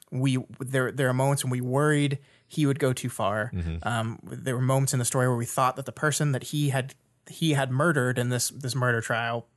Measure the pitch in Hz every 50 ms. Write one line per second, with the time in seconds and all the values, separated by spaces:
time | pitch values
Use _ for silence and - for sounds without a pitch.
0 | _ _ - 131 131 139 127 131 - - 113 - 131 127 131 131 127 117 92 131
1 | 135 127 127 127 135 139 143 143 - 131 127 123 123 123 127 139 147 151 151 147
2 | 143 143 139 139 - _ _ _ _ _ - 160 151 139 135 139 143 131 123 -
3 | - 120 - - 110 98 104 107 107 120 - 92 82 82 80 82 - 107 117 113
4 | 113 113 - - - - - - - 135 123 123 127 127 135 135 135 131 - 127
5 | 117 - - 135 127 127 123 117 120 - - - 131 127 131 - 135 123 - -
6 | 156 151 139 - 156 147 135 120 - - - 147 147 143 131 131 127 135 - _
7 | _ _ _ _ _ - - - 170 160 147 139 135 123 127 131 151 175 160 143
8 | 123 127 123 123 120 123 123 120 - - - 131 135 123 120 135 123 123 117 117
9 | 110 - 120 113 117 117 120 120 - _ _